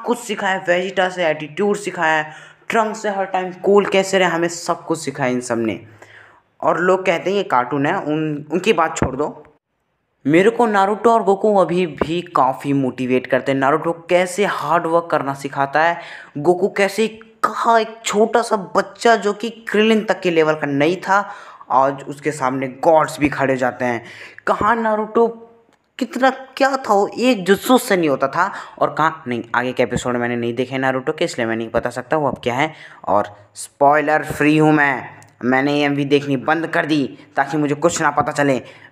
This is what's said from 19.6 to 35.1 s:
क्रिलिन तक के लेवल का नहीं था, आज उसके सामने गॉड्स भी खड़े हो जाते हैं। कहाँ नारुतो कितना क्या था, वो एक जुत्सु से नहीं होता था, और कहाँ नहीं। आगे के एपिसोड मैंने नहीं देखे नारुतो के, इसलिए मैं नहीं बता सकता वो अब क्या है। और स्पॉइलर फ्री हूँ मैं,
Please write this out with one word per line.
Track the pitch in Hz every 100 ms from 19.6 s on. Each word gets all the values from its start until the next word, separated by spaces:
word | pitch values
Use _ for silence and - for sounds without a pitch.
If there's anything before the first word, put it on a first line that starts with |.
| -
क्रिलिन | 202 220 220
तक | 214 220
के | 180
लेवल | 165 156 151
का | 143
नहीं | 139 156 180
था, | 190 196 202 - - - -
आज | 127 135 143
उसके | 143 143 156
सामने | 143 131 135 135 127
गॉड्स | 170 160 143 -
भी | 143
खड़े | 143 135
हो | 131
जाते | 123 123 123
हैं। | 117 117 - - - -
कहाँ | 196 208 233
नारुतो | 220 214 214 226 226 233 - - _ _ _ -
कितना | 262 240 262
क्या | 262 - - 269
था, | 269 247
वो | 202 208 -
एक | 247 214
जुत्सु | 180 196 - 247
से | - 190
नहीं | 156
होता | 131 135
था, | 160 190 - - -
और | 147 143
कहाँ | 156 156 123
नहीं। | 120 - 117
आगे | 123
के | 123
एपिसोड | 117 120 123 120
मैंने | 120 120
नहीं | 117
देखे | 120 120 135
नारुतो | 131 127 -
के, | 156 170
इसलिए | - 113
मैं | 113
नहीं | 110
बता | 117 120
सकता | 127 - 156
वो | 139
अब | -
क्या | 120
है। | 123 156 - - - -
और | 101 - - - -
स्पॉइलर | - _ 143 151 147 151 143
फ्री | - 147 156
हूँ | 156
मैं, | 151 143 123 -